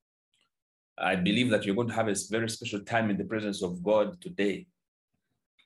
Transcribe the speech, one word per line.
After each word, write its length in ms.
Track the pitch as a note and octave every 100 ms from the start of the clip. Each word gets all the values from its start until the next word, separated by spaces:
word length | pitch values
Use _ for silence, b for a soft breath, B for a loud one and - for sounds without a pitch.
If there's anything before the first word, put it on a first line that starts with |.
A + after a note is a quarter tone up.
| _ _ _ _ _ _ _ _ _ -
I 180 | F2+ F#2+
believe 320 | F#2+ A2 B2
that 160 | G#2
you're 100 | G2
going 140 | G2+ A2+
to 60 |
have 140 | A2+ A2
a 20 |
s-, 160 | G2 -
very 240 | A2+ A2+
special 300 | - A#2 G#2
time 280 | G2 A#2 G#2+
in 80 | F#2+
the 80 |
presence 380 | F#2 A2 G#2 F#2+
of 200 | F#2 F2+
God 380 | F#2+ G#2+ G2 F2+
today. 460 | F2+ F2+ G2+ F2 - _ _ _ _ _ _ _ _ _